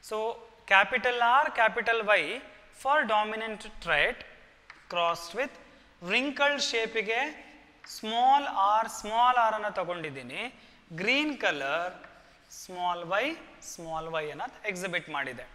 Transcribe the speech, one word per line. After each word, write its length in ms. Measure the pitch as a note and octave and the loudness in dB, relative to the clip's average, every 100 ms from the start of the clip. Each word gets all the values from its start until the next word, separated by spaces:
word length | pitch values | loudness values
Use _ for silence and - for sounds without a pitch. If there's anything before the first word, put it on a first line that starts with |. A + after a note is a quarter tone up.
| - | -6
So 240 | G#3+ A3 A#3 - - - | -4 -4 -6 -14 -20 6
ಕ್ಯಾಪಿಟಲ್ 540 | G3 G3+ B3 B3 B3 | 6 6 2 0 2
ಆರ್, 300 | A#3+ B3+ D4+ | 4 6 4
ಕ್ಯಾಪಿಟಲ್ 500 | - A3 A3+ A3+ A3+ | 2 2 2 0 0
ವೈ 360 | G#3 G3+ D3+ A#3 - - - - | 4 4 4 -6 -10 -20 -20 -6
for 260 | - D4+ B3 | 2 2 4
dominant 500 | G#3+ G#3+ A3 A3 G#3+ | 2 0 -4 -6 -8
trait 580 | - - E3+ D3+ F3 B3 - - - _ _ - - | -12 -10 0 2 2 -2 -14 -20 -20 _ _ -20 -6
crossed 520 | F3 E3+ E3+ - G3+ | 0 0 0 -6 -6
with 100 | C4 - - - - _ F3 | -6 -6 -20 -20 -20 _ -2
wrinkled 520 | A3+ C#4 C4 C#4+ C#4+ - | 0 0 0 0 2 -2
shape-ಗೆ 760 | A#3 A3+ A3+ G3+ A3+ D4 D4+ - - - _ - | -2 -2 -4 -2 -2 -4 -8 -20 -20 -20 _ -18
ಸ್ಮಾಲ್ 600 | - A3 A3+ B3+ C#4 C#4+ | -12 -4 2 6 4 2
ಆರ್, 420 | - G3 G#3+ A3 | 2 4 4 2
ಸ್ಮಾಲ್ 480 | - G#3 A3 B3 B3 | -6 -4 4 4 6
ಆರ್ 180 | A3+ G#3+ | 4 2
ಅನ್ನ 140 | G#3 | -4
ತಗೊಂಡಿದ್ದೀನಿ. 840 | F#3+ E3+ F3 D#3 C3+ A#2+ D#3 A#3 - - - _ | -4 -4 -4 -6 -10 -10 -10 -10 -12 -20 -20 _
ಗ್ರೀನ್ 460 | D#3+ G3 C4+ D4+ C4 | -6 0 0 0 0
ಕಲರ್ 680 | G3+ D3+ C#3 D#3 F3+ - - - - _ _ | -2 0 -2 -2 -4 -8 -20 -20 -20 _ _
ಸ್ಮಾಲ್ 500 | - - F3+ F3 F3 | -20 -14 -4 -2 -2
ವೈ, 320 | E3+ G3 C4+ E4 - - | -2 -2 -2 -6 -14 -20
ಸ್ಮಾಲ್ 440 | - - E3 D#3+ D#3+ | -18 -12 -8 -6 -4
ವೈ 240 | D#3+ D3+ | -4 -4
ಅನ್ನ 100 | C#3+ D#3 - G#3+ | -8 -10 -8 -8
ಎಕ್ಸಿಬಿಟ್ 440 | F3+ F#3 E3+ D#3 | -6 -4 -4 -4
ಮಾಡಿದೆ. 340 | D3 C3+ A#2+ B2 | -6 -6 -8 -14